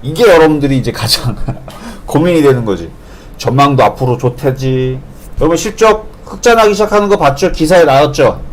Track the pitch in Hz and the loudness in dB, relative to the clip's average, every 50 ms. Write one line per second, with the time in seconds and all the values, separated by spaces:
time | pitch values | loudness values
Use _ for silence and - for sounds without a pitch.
0 | 117 131 160 180 240 208 175 160 160 160 156 147 139 139 135 127 110 120 107 - | -8 -8 -2 2 4 6 6 6 6 4 4 0 0 0 0 -2 -2 -4 -6 -4
1 | 113 113 - - - 123 101 - - - - - - - - - - - - - | -4 -4 -4 -2 -2 -6 -4 -4 -6 -6 -6 -10 -12 -18 -18 -16 -16 -16 -18 -16
2 | - - - 143 165 180 170 160 147 139 131 123 113 107 95 82 85 80 - - | -12 -4 -2 0 2 2 2 4 4 4 2 2 0 -4 -4 -4 -6 -12 -14 -20
3 | - - - - - - - - - 117 123 135 139 143 139 135 120 104 - - | -20 -20 -20 -20 -20 -20 -16 -6 -4 -2 2 2 2 4 4 2 2 2 0 -2
4 | 131 123 120 120 - 123 123 - - 135 131 135 131 131 131 131 131 127 131 131 | -2 -2 -2 -2 -2 -4 -4 -2 -4 -4 -4 -2 -4 -2 -2 -2 -2 -4 -6 -8
5 | - - - - - - - - - 160 170 165 - 220 196 - 220 220 208 214 | -12 -16 -20 -20 -18 -12 -4 -2 0 0 0 0 -2 -6 -2 2 2 2 2 0
6 | - - - - - - - - - 240 233 226 214 208 202 190 214 202 202 208 | -4 -14 -18 -18 -18 -16 -14 -2 0 2 4 4 4 2 2 0 -2 -2 -2 -2
7 | 202 202 202 - 165 139 135 - 190 175 - - 160 156 185 175 165 147 131 139 | 0 0 0 2 2 -2 0 0 -2 -2 -2 -2 0 2 4 4 4 4 4 2
8 | 147 147 135 156 139 110 95 - - - | 2 2 0 0 0 0 0 -2 -12 -14